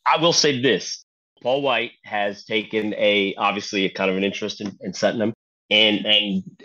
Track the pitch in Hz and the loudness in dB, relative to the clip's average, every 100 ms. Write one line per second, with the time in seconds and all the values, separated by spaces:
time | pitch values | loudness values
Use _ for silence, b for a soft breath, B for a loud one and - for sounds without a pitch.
0 | - 160 170 156 151 131 131 95 - - | 0 2 2 2 2 2 2 0 -2 -14
1 | _ _ _ _ 123 135 143 117 117 - | _ _ _ _ -4 -2 0 -2 -4 -10
2 | - 107 101 101 - 110 104 110 107 101 | -8 -4 -4 -6 -4 -4 -2 -2 -2 0
3 | 107 104 98 - 104 101 - 104 95 - | 2 4 2 0 -2 -2 -4 -2 -2 0
4 | 98 95 98 - 104 - 104 - 104 92 | 0 0 -2 -2 -8 -8 -10 -10 -10 -2
5 | 101 92 107 110 _ _ - 107 110 104 | -2 0 -2 -4 _ _ 0 4 4 4
6 | 107 107 104 95 92 - | 2 2 2 -2 -4 -8